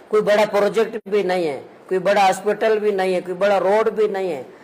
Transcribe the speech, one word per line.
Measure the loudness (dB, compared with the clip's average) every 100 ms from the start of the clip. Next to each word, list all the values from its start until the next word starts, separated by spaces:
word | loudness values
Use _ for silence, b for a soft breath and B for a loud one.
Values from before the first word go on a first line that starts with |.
| B
कोई | 0
बड़ा | 2 2 2
प्रोजेक्ट | 2 0 0 -2 -4 -4
भी | -2
नहीं | 0 -2 -2
है, | -4 -12 -18 -6
कोई | -2
बड़ा | 2 4 2
हॉस्पिटल | 2 -2 0 0 0
भी | 0
नहीं | 0 0
है, | -2
कोई | -4 -2
बड़ा | 0 2
रोड | 2 2 2
भी | 0 -2
नहीं | -2 -6
है, | -6 -12 B